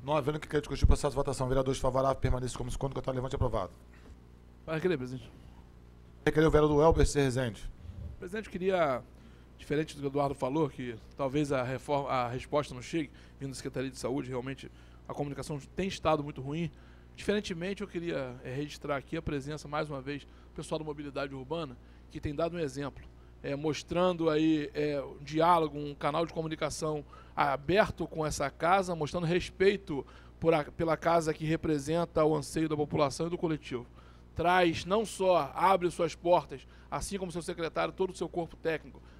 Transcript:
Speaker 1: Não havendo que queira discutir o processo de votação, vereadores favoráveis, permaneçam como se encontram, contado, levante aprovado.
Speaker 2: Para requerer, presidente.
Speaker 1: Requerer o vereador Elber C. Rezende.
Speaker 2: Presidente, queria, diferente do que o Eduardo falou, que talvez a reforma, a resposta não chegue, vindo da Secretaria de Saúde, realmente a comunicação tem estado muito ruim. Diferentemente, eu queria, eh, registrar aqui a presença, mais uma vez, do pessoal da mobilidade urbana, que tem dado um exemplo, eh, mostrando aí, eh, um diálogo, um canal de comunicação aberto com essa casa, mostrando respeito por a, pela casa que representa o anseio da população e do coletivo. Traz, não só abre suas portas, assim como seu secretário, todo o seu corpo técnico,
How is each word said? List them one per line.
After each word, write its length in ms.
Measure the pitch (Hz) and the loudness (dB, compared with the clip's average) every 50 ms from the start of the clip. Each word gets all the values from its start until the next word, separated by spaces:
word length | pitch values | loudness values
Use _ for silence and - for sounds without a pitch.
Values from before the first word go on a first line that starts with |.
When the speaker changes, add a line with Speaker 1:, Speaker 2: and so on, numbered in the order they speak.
| 127 | -2
Speaker 1:
Não 100 | 135 151 | 0 0
havendo 220 | 156 131 135 151 156 | 0 2 0 -2 -2
que 80 | - | -6
queira 140 | - - 147 | -2 -2 -2
discutir 240 | 151 - 139 135 - | -2 -2 -6 4 8
o 20 | |
processo 240 | - 147 - - 147 | 8 8 8 6 0
de 60 | 135 | 0
votação, 320 | 135 143 143 131 120 131 127 | 0 -2 -2 0 -2 0 2
vereadores 320 | 131 135 131 127 135 127 | 2 2 2 2 0 0
favoráveis, 400 | - 135 123 131 131 135 135 127 | 0 0 2 2 2 2 0 0
permaneçam 380 | - 131 127 127 127 123 - - | 0 0 0 0 -2 -4 -6 -6
como 120 | 127 123 | -6 -6
se 60 | - | -4
encontram, 240 | - - 135 131 135 | -4 -4 -4 -4 -4
contado, 140 | 127 - 131 | -4 -4 -4
levante 200 | 127 123 131 131 | -4 -4 -4 -2
aprovado. 380 | 143 131 127 110 110 95 87 - - - - - - - - - - - - - - - - - - - | 0 0 0 0 -2 -4 -4 -8 -14 -20 -20 -20 -20 -20 -20 -20 -20 -20 -20 -20 -20 -20 -20 -20 -18 -8
Speaker 2:
Para 100 | - 160 | -6 -6
requerer, 220 | 160 151 185 180 | -2 0 0 0
presidente. 340 | 139 127 127 127 127 113 - - - - - - - - - - - - - - - - - - - - | 0 -2 -6 -8 -10 -12 -14 -18 -20 -20 -20 -20 -20 -20 -20 -20 -20 -20 -20 -20 -20 -20 -20 -20 -2 -2
Speaker 1:
Requerer 240 | 156 143 151 160 160 | 0 4 6 4 8
o 20 | |
vereador 320 | 139 151 151 151 151 143 147 | 8 8 8 10 8 10 10
Elber 240 | 165 165 147 143 | 10 10 8 6
C. 140 | 123 - 147 | 6 6 4
Rezende. 480 | 143 135 120 127 131 120 101 - - - - - - - - - - - - - | 4 4 4 2 0 -2 -4 -6 -10 -12 -12 -12 -16 -14 -14 -12 -12 -12 -12 -10
Speaker 2:
Presidente, 320 | - 180 180 220 214 - | -12 -8 -8 -8 -8 -8
queria, 520 | - 190 175 190 190 180 165 147 131 117 - - - - - - - - - - - | -8 -2 2 2 4 4 4 4 2 0 -4 -10 -20 -20 -20 -20 -20 -20 -20 -20 -20
diferente 380 | - - - 147 147 160 156 - | -20 -6 -2 -2 0 0 -2 -6
do 60 | 143 | -6
que 60 | 139 | -6
o 40 | 139 | -2
Eduardo 240 | 135 143 143 139 139 | 0 0 0 0 0
falou, 340 | - - 127 135 160 160 139 | -2 -2 0 2 0 0 0
que 280 | 127 - 127 123 113 110 - - - | -2 -6 -10 -10 -10 -12 -14 -20 -8
talvez 340 | - 143 135 127 147 151 135 | -4 -4 -2 0 0 0 2
a 120 | 143 131 123 | 0 0 0
reforma, 480 | 120 131 123 - - 147 139 139 127 | -2 -4 -6 -2 -2 -2 -2 0 0
a 180 | 131 127 123 120 | 0 0 0 0
resposta 460 | 120 127 117 - - 147 143 - 139 | -4 -6 -6 -2 -2 -2 -2 -2 -8
não 80 | 123 120 | -12 -12
chegue, 280 | - - 165 151 127 - - - - - - | -6 -4 -4 -4 -4 -8 -18 -20 -20 -16 -10
vindo 120 | 135 139 | -10 -10
da 60 | 131 | -10
Secretaria 340 | - - 139 123 139 127 135 | -8 -10 -8 -6 -4 -6 -6
de 80 | 127 - | -6 -6
Saúde, 300 | - 117 123 143 139 123 | -4 -4 -4 -4 -4 -4
realmente 420 | 131 127 120 131 135 - - 123 - - - - - - - - | -6 -6 -6 -8 -10 -10 -14 -18 -18 -20 -20 -20 -20 -20 -12 -12
a 60 | 139 | -6
comunicação 440 | - 147 143 139 - 135 - 160 143 127 - - | -6 -4 -6 -6 -8 -8 -8 -8 -8 -8 -10 -6
tem 140 | - 180 196 | -4 -4 -4
estado 340 | - - - 165 156 151 143 | -4 -2 2 2 2 2 0
muito 200 | 147 151 - 131 | -6 -8 -10 -8
ruim. 280 | 139 147 160 170 156 - - - - - - - - - | -6 -4 -4 -4 -4 -6 -10 -20 -20 -20 -20 -20 -20 -18
Diferentemente, 640 | - - - 202 208 208 - 190 165 170 190 202 - | -10 -2 -2 -2 0 -2 -4 -8 -6 -6 -6 -6 -8
eu 80 | 208 - | -10 -8
queria, 460 | - 180 170 170 160 143 135 127 123 127 131 | -6 -6 -6 -4 -4 -4 -6 -6 -10 -12 -12
eh, 100 | 131 127 | -10 -6
registrar 420 | 135 147 147 - - - 147 143 | -6 -6 -8 -8 -12 -6 -4 -4
aqui 200 | 139 123 - - | -4 -4 -6 -8
a 60 | 160 160 | -6 -4
presença, 440 | - 156 143 131 139 151 151 - | -4 -4 -4 -4 -6 -10 -10 -10
mais 220 | 151 147 147 160 147 | -6 -4 -4 -4 -4
uma 140 | 151 135 127 | -6 -8 -8
vez, 220 | 135 147 143 - | -8 -8 -8 -10
do 300 | - - - - - - | -14 -20 -20 -20 -18 -14
pessoal 240 | - 156 - 165 160 | -14 -8 -6 -6 -6
da 60 | 156 | -6
mobilidade 500 | 156 147 147 151 143 135 143 139 143 135 | -6 -8 -8 -8 -8 -6 -6 -6 -6 -6
urbana, 420 | 135 131 123 156 170 165 139 123 - - - - - - - | -10 -8 -6 -6 -6 -6 -8 -10 -14 -18 -20 -20 -20 -20 -16
que 100 | - 156 | -16 -8
tem 140 | - - 147 | -8 -6 -2
dado 220 | 143 165 170 165 | -2 -2 -2 -2
um 20 | 175 | -2
exemplo, 440 | 165 139 127 135 143 135 127 - - - - - - - - - - | -4 -4 -4 -6 -8 -8 -8 -12 -18 -20 -20 -20 -20 -20 -20 -10 -6
eh, 140 | 139 139 | -6 -6
mostrando 720 | 139 147 156 143 - - - 165 170 180 185 180 170 165 160 | -2 -2 -2 -4 -4 -6 -4 0 2 2 2 2 2 0 2
aí, 420 | 156 151 156 160 160 151 147 - - | 4 4 4 4 4 2 0 -4 -4
eh, 280 | - 147 147 147 143 131 | -2 -2 -2 -2 -4 -6
um 200 | 135 131 123 147 | -8 -10 -14 -12
diálogo, 560 | 139 151 156 156 170 180 170 160 151 143 147 | -6 0 2 4 6 6 6 4 2 -2 -6
um 160 | 147 147 143 | -8 -8 -10
canal 320 | - - 151 143 160 170 | -4 -2 -2 0 0 -2
de 80 | 160 - | -2 -4
comunicação 680 | 170 160 160 156 156 160 147 139 - 160 156 156 151 139 - - - - - - | -6 -6 -6 -4 -4 -4 -4 -4 -4 -4 -4 -4 -4 -6 -10 -18 -20 -20 -10 0
aberto 680 | - 151 143 139 135 143 143 165 202 214 175 - - 175 | 0 2 2 2 -2 0 2 4 4 4 2 0 -6 -8
com 220 | 160 - 160 156 | -8 -4 -4 -4
essa 240 | 151 139 - 147 139 | -4 -2 -2 -4 -4
casa, 460 | - - - 165 185 202 196 180 180 | -4 -2 2 4 4 4 2 0 -2
mostrando 300 | 160 151 139 - 175 175 | -4 -4 -4 -4 -4 -2
respeito 760 | 160 170 180 - - - - 190 196 208 196 - - 160 135 120 - - - - - - - | 0 0 0 -2 -4 -2 2 4 4 4 2 -4 -6 -6 -6 -6 -8 -14 -20 -20 -20 -14 -2
por 120 | - 165 165 | 2 4 4
a, 120 | 160 147 | 4 2
pela 320 | - - - 170 165 156 | -2 -4 -4 0 0 0
casa 360 | 147 - 165 165 170 165 156 156 | 2 2 4 4 4 2 2 -2
que 120 | - 160 | -2 0
representa 800 | 151 160 160 - 165 156 147 135 139 160 170 170 165 - 165 156 | -2 -2 0 0 0 0 0 0 -2 0 0 -2 0 2 2 4
o 100 | 156 156 | 4 2
anseio 340 | 151 139 - - 160 160 156 | 0 -2 -4 -4 -2 -2 0
da 80 | 156 | 0
população 520 | 147 147 147 - 156 151 139 127 - 165 170 | -2 -2 -2 0 0 0 0 0 -2 -4 -4
e 20 | |
do 80 | 170 170 | -4 -2
coletivo. 480 | - 165 156 147 - - - 120 123 - - - - - - - - - - | -2 -2 -2 -2 -4 -8 -10 -10 -10 -10 -18 -20 -20 -20 -20 -20 -20 -14 -8
Traz, 500 | - 160 170 180 185 180 170 165 156 - | 0 2 4 6 6 6 4 2 0 -2
não 220 | 170 190 220 226 | 0 2 2 2
só 460 | 190 - - 190 185 180 165 143 135 - | 0 -4 0 4 6 6 6 4 2 -2
abre 340 | - 160 185 196 190 175 175 | 2 4 6 6 6 4 0
suas 280 | 156 - 175 160 - | 0 0 -2 -2 -2
portas, 500 | - - 170 180 170 143 - 147 131 - - - - - - | -2 4 6 6 6 4 0 -12 -14 -14 -18 -20 -20 -12 -8
assim 280 | - 147 139 - 196 196 | -6 -6 -6 -4 -6 -6
como 120 | 185 180 156 | -6 -6 -6
seu 100 | 175 160 | -8 -6
secretário, 500 | - 175 175 165 156 - 170 165 165 160 | -8 -6 -4 -6 -4 -2 -2 -2 -2 0
todo 180 | - 190 185 | -2 -2 -2
o 60 | 180 | -2
seu 120 | - 180 165 | -4 -6 -6
corpo 280 | - 175 165 165 - | -4 -6 -6 -6 -8
técnico, 440 | - - 160 165 147 - 135 - - - - - | -6 -4 -2 -2 -2 -4 -10 -20 -20 -20 -20 -20